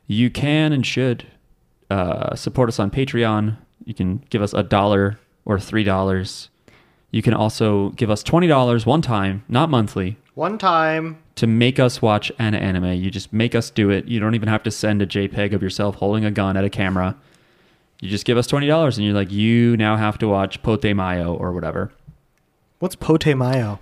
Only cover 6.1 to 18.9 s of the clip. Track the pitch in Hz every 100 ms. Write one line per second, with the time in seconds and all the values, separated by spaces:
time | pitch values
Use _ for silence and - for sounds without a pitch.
6.1 | 92 95 - - _ _ _ _ _ -
7.1 | 113 120 107 110 - 110 101 98 - 104
8.1 | 104 - 170 175 139 123 120 113 156 147
9.1 | 107 98 98 - 123 165 131 104 104 92
10.1 | 110 _ - 170 214 190 165 160 160 160
11.1 | 160 _ - 113 113 120 135 127 - 117
12.1 | 104 - - 110 107 101 92 90 90 95
13.1 | 98 - 110 117 117 113 - 101 98 -
14.1 | 117 107 113 107 107 110 - 107 104 92
15.1 | 101 98 - 101 101 95 - 101 98 101
16.1 | 110 107 101 95 95 98 - 95 95 92
17.1 | - _ _ _ _ _ _ _ - 92
18.1 | 101 - 123 123 143 143 160 151